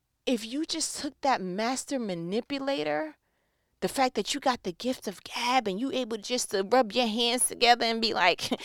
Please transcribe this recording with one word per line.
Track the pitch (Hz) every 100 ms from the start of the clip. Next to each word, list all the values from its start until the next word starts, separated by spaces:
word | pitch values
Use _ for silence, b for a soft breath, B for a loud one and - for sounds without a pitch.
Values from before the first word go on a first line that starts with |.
| _ _ -
if | 233 220
you | 269
just | 320 330 - -
took | 285 -
that | 277 226
master | 185 185 226 262 - 277
manipulator, | 214 170 170 214 - 277 277 285 302 302 311 - _ _ _ _ _ _
the | 185
fact | - 254
that | 220 196
you | 285
got | 269 240
the | 202
gift | 170 247 254 220
of | 180
gab | - 240 240 262 214
and | 185
you | 269
able | 254 226 226
just | 196 247 -
to | 196
rub | 196 247 220
your | 247 233
hands | 220 240 254 -
together | - 233 240
and | 233 226
be | 220
like, | - 175 156 - -